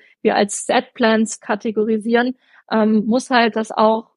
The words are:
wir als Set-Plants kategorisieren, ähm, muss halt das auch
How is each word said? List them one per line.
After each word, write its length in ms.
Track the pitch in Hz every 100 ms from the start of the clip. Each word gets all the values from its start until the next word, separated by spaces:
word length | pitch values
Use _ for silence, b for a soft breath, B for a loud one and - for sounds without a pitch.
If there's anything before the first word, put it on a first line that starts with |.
| b b
wir 140 | 220 -
als 300 | 208 - -
Set-Plants 720 | 247 262 - 233 220 220 -
kategorisieren, 920 | - 226 233 214 214 220 214 233 247 254 b b -
ähm, 340 | 220 214 220 208
muss 240 | 247 -
halt 260 | 247 233 220
das 160 | 220
auch 400 | - 214 220 -